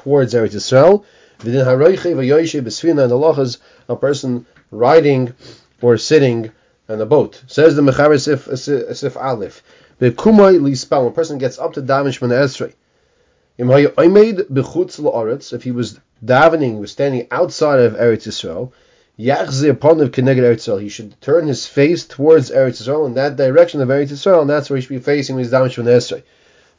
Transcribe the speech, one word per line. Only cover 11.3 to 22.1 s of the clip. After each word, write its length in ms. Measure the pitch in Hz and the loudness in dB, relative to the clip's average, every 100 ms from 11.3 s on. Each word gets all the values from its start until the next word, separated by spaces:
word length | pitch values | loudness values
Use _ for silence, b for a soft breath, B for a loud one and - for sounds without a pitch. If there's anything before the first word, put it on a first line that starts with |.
| 143 | -4
gets 180 | 143 - | -6 -6
up 160 | 160 | -10
to 80 | 156 | -8
daven 340 | 131 135 139 123 | -4 -2 -2 -4
Shemona 280 | 123 123 | -2 0
Esrei. 280 | 139 - - _ _ _ _ _ _ _ _ - | -2 -4 -12 _ _ _ _ _ _ _ _ -6
Im 120 | 123 | 2
Hayu 180 | 135 143 - | 2 2 2
Omeid 520 | 165 202 220 185 - | 4 4 4 0 -4
B'Chutz 520 | 135 120 156 - - | -4 -4 -4 -6 -4
La'aretz, 540 | 147 113 110 139 - | -4 -2 -4 -6 -8
if 100 | 120 | -12
he 80 | 127 | -8
was 280 | 123 113 - _ _ | -6 -6 -10 _ _
davening, 520 | 113 127 160 160 131 107 | 0 4 4 2 -2 -6
he 40 | |
was 120 | 101 | -10
standing 360 | - 139 127 - | -6 -4 -4 -6
outside 480 | 131 180 - 151 139 | -4 -4 -2 0 2
of 140 | 120 | 2
Eretz 340 | 104 117 110 110 | 2 0 0 -4
Yisrael, 440 | - 92 85 127 _ _ _ _ - | -12 -10 -10 -12 _ _ _ _ -8
Yachzir 540 | 113 151 165 135 147 | -4 -2 -4 -2 -2
Panav 380 | 123 147 165 135 | 0 2 2 0
Keneged 320 | - 127 127 | 0 0 2
Eretz 260 | 120 113 - | 2 0 -2
Yisrael, 140 | 101 | -6
he 80 | 104 | -8
should 320 | - 104 - | -14 -18 -12
turn 260 | - 165 156 | 0 0 0
his 180 | 123 - | -4 -4
face 380 | - 147 170 | 0 0 0
towards 480 | - | -6